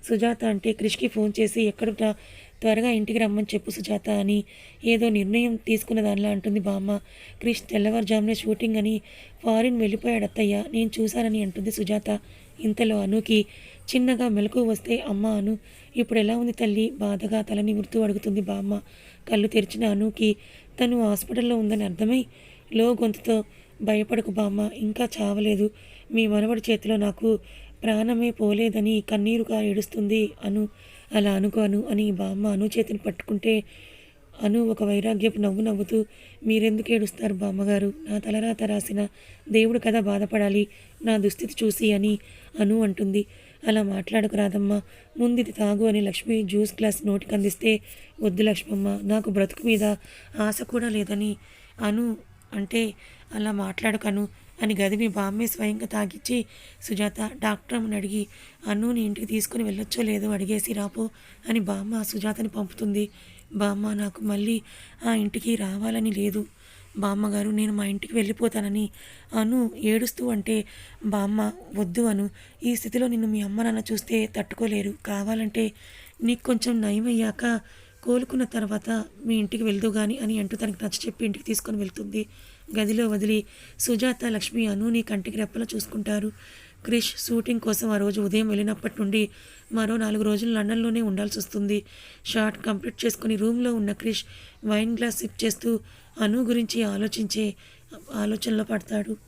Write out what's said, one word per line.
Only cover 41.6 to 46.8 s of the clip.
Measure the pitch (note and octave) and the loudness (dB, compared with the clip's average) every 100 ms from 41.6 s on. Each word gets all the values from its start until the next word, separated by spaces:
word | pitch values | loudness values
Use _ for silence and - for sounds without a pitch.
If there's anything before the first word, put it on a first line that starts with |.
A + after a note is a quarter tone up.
చూసి" | A3 F#3+ A3 | 0 2 2
అని | G3+ G#3 G#3 - - - A3 | 4 2 0 -4 -20 -16 0
అను | G3+ A3 | 2 4
అంటుంది. | G#3+ F#3+ G3 G3 G3+ - - - - | 2 0 0 0 -2 -8 -20 -8 0
"అలా | G#3+ | 2
మాట్లాడకు | G3+ G3 F3+ A3 G#3+ G#3 | 2 -2 0 0 2 2
రాదమ్మా, | G3+ G3+ G3+ G#3 - - - - | 0 2 2 0 -2 -20 -18 0
ముందు | A#3+ A#3+ | 2 2
ఇది | A3+ | 0
తాగు" | - G#3 G#3 A3+ | 0 0 4 4
అని | G#3 | 4
లక్ష్మి | G3 F#3 - A3 | 0 -2 0 0
జ్యూస్ | G3+ G3+ G#3 | 2 2 0
గ్లాస్ | - | 2